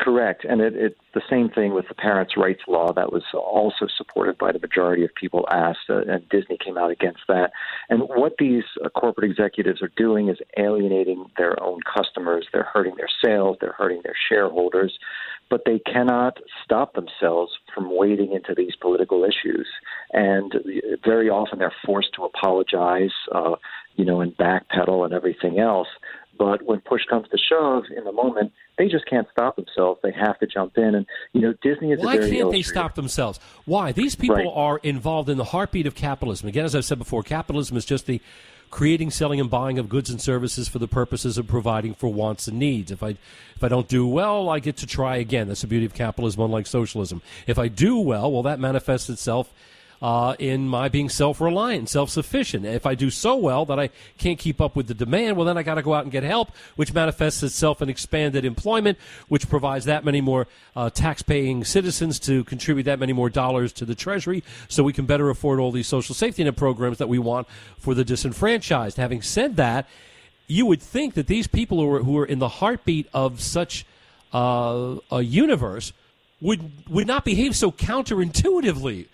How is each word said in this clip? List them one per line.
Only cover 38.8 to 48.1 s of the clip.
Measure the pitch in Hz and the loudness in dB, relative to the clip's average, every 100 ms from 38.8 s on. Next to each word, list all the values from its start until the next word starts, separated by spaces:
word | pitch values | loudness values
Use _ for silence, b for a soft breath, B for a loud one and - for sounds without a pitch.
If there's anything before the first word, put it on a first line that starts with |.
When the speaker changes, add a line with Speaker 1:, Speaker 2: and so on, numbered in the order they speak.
| 147 165 160 | 2 2 0
Speaker 2:
selling, | - 151 143 | -2 0 0
and | 127 | 0
buying | 123 135 131 | 0 0 -2
of | 107 | -2
goods | 127 123 | -2 -4
and | 117 | -4
services | - 127 123 - 117 | -2 -2 -2 -4 -6
for | 127 | -4
the | 113 | -2
purposes | 127 123 120 127 110 | -2 -2 -2 -4 -4
of | 110 | -2
providing | 120 113 110 110 | -2 0 -2 -2
for | 104 123 | -4 -4
wants | 104 107 104 - | -2 -2 -4 -6
and | 113 | -2
needs. | 143 120 90 | 0 -2 -4
If | 98 | -8
I, | 107 101 B B B B | -8 -8 B B B B
if | |
I | 123 | 0
don't | 127 120 | 0 2
do | 127 123 | 2 2
well, | 139 208 208 180 | 2 2 2 0
I | 156 | -2
get | 143 139 | -2 -6
to | - | -6
try | - 131 127 | -2 -2 -2
again. | 113 123 104 | -2 -2 -2
That's | 101 | -4
the | 107 | -2
beauty | 113 | 0
of | 113 | 0
capitalism, | - 113 - 117 101 | -2 -4 -2 -2 0
unlike | 113 110 104 | 0 0 -2
socialism. | 123 110 110 95 85 - B B | -2 -2 -4 -6 -8 -14 B B
If | 120 | 0
I | 117 | 0
do | 101 180 247 | 2 2 2
well, | 165 | 0